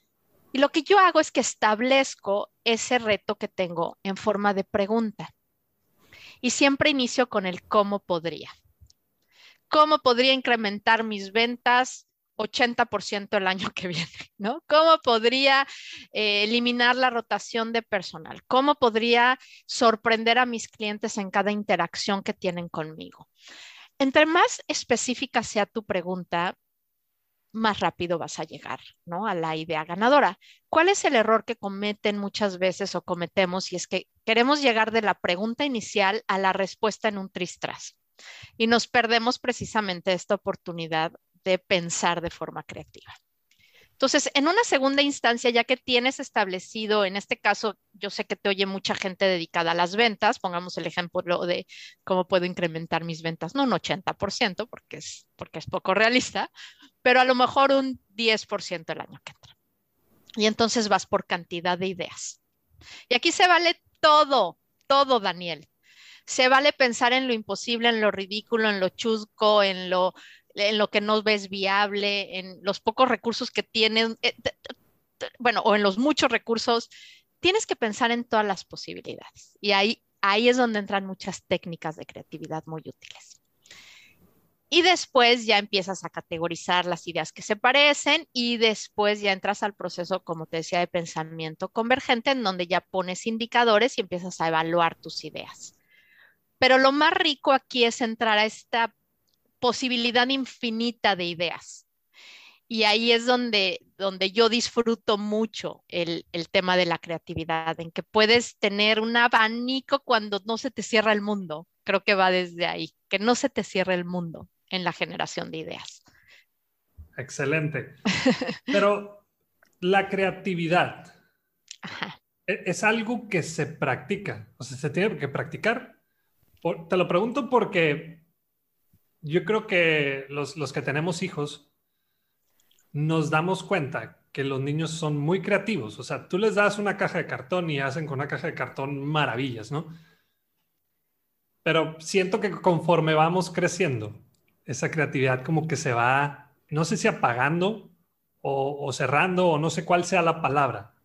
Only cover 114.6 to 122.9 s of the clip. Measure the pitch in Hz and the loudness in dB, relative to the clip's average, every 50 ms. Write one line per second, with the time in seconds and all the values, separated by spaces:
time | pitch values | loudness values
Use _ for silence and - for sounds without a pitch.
114.6 | _ _ 190 185 175 170 160 - 175 165 175 175 151 - - 170 170 170 165 160 | _ _ -6 -4 -4 -4 -4 -4 -6 -6 -4 -6 -6 -6 -6 -8 -8 -8 -10 -10
115.6 | 156 165 - - - - - - _ _ _ _ _ _ - - _ _ _ _ | -10 -10 -12 -12 -14 -18 -20 -20 _ _ _ _ _ _ -20 -20 _ _ _ _
116.6 | _ _ _ _ _ _ _ - - _ _ - 135 - - - 139 135 156 160 | _ _ _ _ _ _ _ -20 -20 _ _ -14 -14 -12 -8 -6 -2 -2 -2 -2
117.6 | 151 147 156 127 - - - _ _ 196 185 - - 262 208 - 262 254 180 - | -2 -4 -6 -8 -10 -10 -16 _ _ -4 -4 0 0 0 0 0 -4 -8 -8 -8
118.6 | - - 277 302 - 202 208 202 202 - - - _ _ _ _ _ _ _ _ | -6 -2 0 2 2 2 2 0 -4 -12 -18 -20 _ _ _ _ _ _ _ _
119.6 | _ _ _ _ 180 180 196 196 190 190 196 190 190 185 180 - - 196 180 170 | _ _ _ _ 0 2 2 2 2 0 -2 0 0 0 -2 -4 -4 -4 -2 -2
120.6 | 165 156 175 175 147 120 - - - - _ _ _ _ _ _ _ _ _ _ | 0 2 2 2 2 2 -2 -10 -18 -20 _ _ _ _ _ _ _ _ _ _
121.6 | _ _ - - - - - - 196 190 - - _ _ _ _ _ - 202 214 | _ _ -20 -18 -16 -16 -10 -10 -10 -10 -10 -16 _ _ _ _ _ -6 -6 -6
122.6 | - 185 170 - 214 214 | -4 -6 -4 -2 0 0